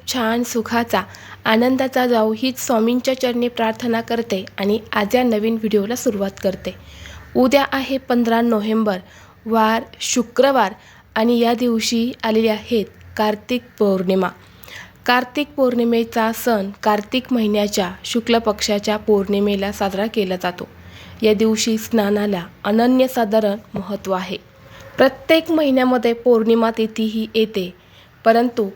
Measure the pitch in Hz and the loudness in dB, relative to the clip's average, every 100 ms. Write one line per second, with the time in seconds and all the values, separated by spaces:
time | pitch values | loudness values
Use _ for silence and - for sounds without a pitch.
0 | - 262 220 233 240 233 214 233 233 196 | -6 -4 -2 -2 -2 -4 -2 -2 0 -2
1 | 196 - - - - 220 254 262 262 262 | -2 -12 -20 -6 0 2 4 2 0 0
2 | 247 240 220 220 262 247 - 226 226 247 | 2 2 2 0 -4 -4 -2 2 2 0
3 | 254 262 247 240 240 240 226 220 240 226 | 0 -2 -2 0 -2 -2 -2 -2 -2 -2
4 | 233 233 226 190 202 - 202 220 - 214 | -2 -4 -2 -6 -6 -4 -2 -2 -2 -4
5 | 208 247 254 214 220 226 220 208 196 247 | 0 2 2 2 0 -2 0 0 0 -2
6 | 262 208 196 - 196 185 180 - - - | -2 -2 -4 -2 -4 -4 -8 -12 -18 -20
7 | - - - 240 254 277 277 269 254 269 | -18 -18 -6 0 4 4 2 -2 -4 -6
8 | - 240 233 226 233 220 214 220 214 185 | -2 0 2 2 2 0 0 0 0 -2
9 | - - - - 220 226 220 226 262 - | -8 -20 -20 -16 -2 0 2 0 -4 -10
10 | - 254 240 - 269 262 196 220 - - | -4 -2 -2 2 4 4 0 -2 -18 -20
11 | _ 220 226 240 233 233 247 226 214 233 | _ -2 2 2 2 2 0 0 -2 -2
12 | 233 - 226 220 226 208 - 226 190 - | -2 -4 0 2 2 -2 -2 -2 -2 -10
13 | - - 214 208 - 247 - - 208 190 | -12 -2 0 0 -4 -6 -6 -2 0 2
14 | 185 190 180 - - - - - - - | 0 0 -2 -6 -20 -20 -20 -20 -20 -8
15 | - 247 247 294 285 - 254 240 233 233 | 0 0 0 -4 -6 0 0 2 0 0
16 | 226 233 220 226 247 220 196 202 214 208 | 0 -2 -2 -2 -2 -2 -2 -4 0 0
17 | 208 254 254 247 214 208 208 208 180 185 | -2 -4 -2 0 0 0 0 -2 -4 -6
18 | - 240 226 233 226 208 - 208 208 214 | -6 -4 0 0 0 -2 -2 -2 -2 -2
19 | 214 208 196 202 208 202 196 208 196 190 | 2 0 2 0 0 0 -4 -4 -4 -2
20 | 220 226 190 185 180 180 - - - - | -4 -2 -2 -4 -6 -8 -14 -16 -20 -20
21 | - - 214 214 226 220 233 220 - 226 | -20 -2 2 4 2 2 0 -2 0 0
22 | 202 208 208 185 170 - 202 220 240 254 | 2 0 0 -2 -6 -8 0 2 4 4
23 | 254 254 220 220 214 208 - 202 185 196 | 2 0 0 2 2 -2 -8 -12 -8 -8
24 | 190 185 185 - - - - - - - | -4 -4 -4 -10 -14 -20 -20 -20 -16 2
25 | 262 262 - 330 320 320 294 262 254 254 | 2 2 2 2 4 0 2 2 2 2
26 | 233 233 247 233 220 226 226 226 220 220 | 0 0 4 4 4 2 2 0 -4 -2
27 | 220 220 220 220 220 202 180 - _ - | -4 -4 -2 -2 0 -2 -8 -10 _ -20
28 | - _ 226 233 247 240 196 | -20 _ 2 4 2 0 -4